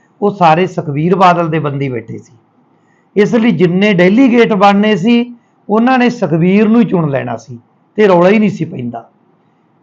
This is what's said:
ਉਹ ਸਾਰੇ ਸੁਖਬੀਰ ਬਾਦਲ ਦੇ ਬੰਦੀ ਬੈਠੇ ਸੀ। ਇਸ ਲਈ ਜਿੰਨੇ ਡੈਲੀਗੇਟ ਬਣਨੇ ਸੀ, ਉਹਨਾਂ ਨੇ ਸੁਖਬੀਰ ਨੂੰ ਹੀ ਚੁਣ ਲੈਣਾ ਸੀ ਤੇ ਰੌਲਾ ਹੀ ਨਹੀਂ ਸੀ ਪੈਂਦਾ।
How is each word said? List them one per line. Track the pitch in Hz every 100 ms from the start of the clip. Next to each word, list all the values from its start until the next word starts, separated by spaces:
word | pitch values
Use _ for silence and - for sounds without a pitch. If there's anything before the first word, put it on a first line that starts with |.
| _ _
ਉਹ | 202
ਸਾਰੇ | 202 170 160 185
ਸੁਖਬੀਰ | 175 151 143 165 185
ਬਾਦਲ | 180 170 165
ਦੇ | 160
ਬੰਦੀ | 143 139 139
ਬੈਠੇ | 120 107 110
ਸੀ। | - _ _ _ _ _ _ _ _ 196
ਇਸ | 196
ਲਈ | 233 233
ਜਿੰਨੇ | 160 175 180 208
ਡੈਲੀਗੇਟ | 180 180 220 269 240 226
ਬਣਨੇ | 208 202 202 214 202
ਸੀ, | 214 240 240 - _ _ -
ਉਹਨਾਂ | 220 247 254
ਨੇ | 240
ਸੁਖਬੀਰ | 240 185 165 185 202 214
ਨੂੰ | 240
ਹੀ | 196
ਚੁਣ | 175 151
ਲੈਣਾ | 131 123 113
ਸੀ | - 117 _ _ _ -
ਤੇ | 208
ਰੌਲਾ | 175 180
ਹੀ | 220
ਨਹੀਂ | 208
ਸੀ | -
ਪੈਂਦਾ। | 156 147 120 117 - _ _ _ _ _ _ _